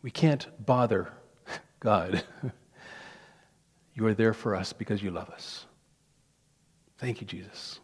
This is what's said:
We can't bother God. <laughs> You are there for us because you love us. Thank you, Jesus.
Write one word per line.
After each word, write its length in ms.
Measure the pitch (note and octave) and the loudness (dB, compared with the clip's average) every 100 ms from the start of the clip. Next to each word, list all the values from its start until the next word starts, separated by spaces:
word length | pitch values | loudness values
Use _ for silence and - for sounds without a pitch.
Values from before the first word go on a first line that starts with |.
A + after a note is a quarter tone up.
We 100 | B2+ | -10
can't 360 | - E3 C#3+ - - | 4 4 4 -2 -8
bother 480 | G#2+ B2 A#2+ G2 F#2 - - _ - - - _ | 2 4 6 2 0 -12 -20 _ -14 -14 -14 _
God. 440 | A2+ G2 F2 F#2+ - - | 2 4 4 -2 -4 -8
<laughs> 80 | B2+ - _ - - - - - - - _ _ _ _ _ | -10 -10 _ -20 -20 -20 -20 -20 -20 -20 _ _ _ _ _
You 140 | - A2 | 0 0
are 60 | |
there 200 | G#2 A2+ | 4 4
for 220 | A2 A#2 F#2+ | 4 -2 -2
us 160 | F#2 | -4
because 320 | - A2 G#2 | -8 -4 -2
you 80 | G2 | -2
love 180 | E2+ D#2+ | -6 -10
us. 360 | - - - - _ _ _ _ _ _ _ _ _ _ _ _ _ | -14 -14 -16 -18 _ _ _ _ _ _ _ _ _ _ _ _ _
Thank 220 | B2+ A2+ | -6 -6
you, 80 | G#2 | -8
Jesus. 540 | - F#2+ - - - | -12 -14 -16 -16 -16